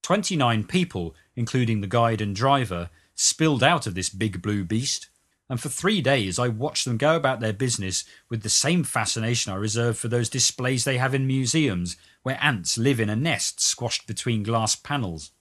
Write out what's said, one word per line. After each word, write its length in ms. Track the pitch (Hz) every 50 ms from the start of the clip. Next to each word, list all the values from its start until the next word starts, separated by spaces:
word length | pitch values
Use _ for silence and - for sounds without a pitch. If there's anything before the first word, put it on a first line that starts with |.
| -
Twenty-nine 600 | - 175 214 196 - 196 156 135 120 117 110 107
people, 500 | - - 185 180 175 - 95 87 82 - _ _ _ _
including 460 | - 117 113 - 131 123 117 113 104
the 60 | 98
guide 340 | 95 104 120 117 117 113 101
and 160 | 107 104 98
driver, 540 | 98 123 135 139 139 127 98 92 87 85 90 _ _ _ _ _
spilled 480 | - - - - - 160 160 147 123 127
out 240 | 160 175 156 -
of 80 | 113 90
this 160 | 92 90 -
big 320 | - 98 110 107 95 92 87
blue 220 | 104 104 101 95
beast, 440 | 85 107 113 127 143 - - - _ _ _ _ _ _ _ _ _
and 100 | 131 117
for 120 | - 151
three 320 | - - - 190 220 196 131
days 360 | 127 139 135 101 95 87 -
I 100 | 123 123
watched 360 | 113 107 127 156 - - -
them 140 | 131 120 110
go 180 | 139 147 160
about 240 | 170 147 135 131 110
their 140 | 117 110 104
business 500 | 98 135 127 117 - 98 92 90 - - - - - _ _
with 140 | 120 110 104
the 80 | 107
same 340 | - - - 139 170 180 147
fascination 680 | - - 120 110 - - 113 110 113 120 117 - -
I 60 | 95
reserve 400 | 92 104 110 104 117 117 120 110
for 120 | - - 120
those 200 | 113 120 117 107
displays 560 | - 131 - - - - 123 127 131 123 -
they 140 | 143 135 123
have 160 | 127 131 131
in 120 | 135 131
museums, 680 | 135 131 135 131 120 - 160 156 131 98 87 87 87 87 _ _ _ _ _ _
where 140 | 131 131 -
ants 360 | - 147 131 98 85 - -
live 220 | 113 113 135 143 113
in 100 | 113 104
a 60 | 107
nest 460 | 113 143 165 120 - - - - -
squashed 480 | - - - - 123 113 - - - -
between 340 | 107 - - 127 117 110 104
glass 320 | 107 117 113 110 107 -
panels. 560 | - _ - 147 143 113 90 82 80 76 - _ _